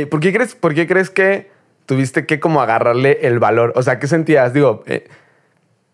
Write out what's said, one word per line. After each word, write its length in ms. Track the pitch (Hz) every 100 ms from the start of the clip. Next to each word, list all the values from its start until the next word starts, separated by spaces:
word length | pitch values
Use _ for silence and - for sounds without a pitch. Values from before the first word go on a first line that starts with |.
| 147
¿por 100 | 156
qué 120 | 185
crees, 200 | 208 254 -
por 180 | 170 151
qué 120 | 165
crees 220 | 185 185
que 400 | - 190 196 - _ _ _ -
tuviste 380 | 131 131 165 131
que 120 | 151
como 220 | 170 151
agarrarle 580 | 113 113 117 120 139 147 139
el 120 | 120
valor? 340 | 107 113 117 123
O 60 |
sea, 180 | 131 120
¿qué 80 | 143
sentías? 460 | 165 156 147 123
Digo, 300 | 143 139 110 -
eh, 220 | 62 - - _ _ _ _ _ _ _